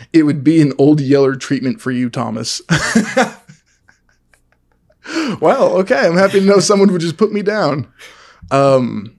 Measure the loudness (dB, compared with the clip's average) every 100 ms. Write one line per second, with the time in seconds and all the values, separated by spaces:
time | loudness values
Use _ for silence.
0 | 0 2 2 0 2 2 2 2 2 2
1 | 2 2 2 -2 -4 -4 -4 -6 -6 -4
2 | -4 -6 -8 -8 -8 -8 -4 -4 -2 -2
3 | -2 -2 -2 -6 _ -20 _ _ _ _
4 | _ _ _ _ _ _ _ _ _ _
5 | -10 -8 -6 -2 0 2 0 0 0 0
6 | 2 2 2 2 4 2 2 2 2 0
7 | -4 -2 -2 -2 -4 -2 -2 -4 -8 _
8 | -20 -20 -20 _ -4 0 2 2 0 -8
9 | -12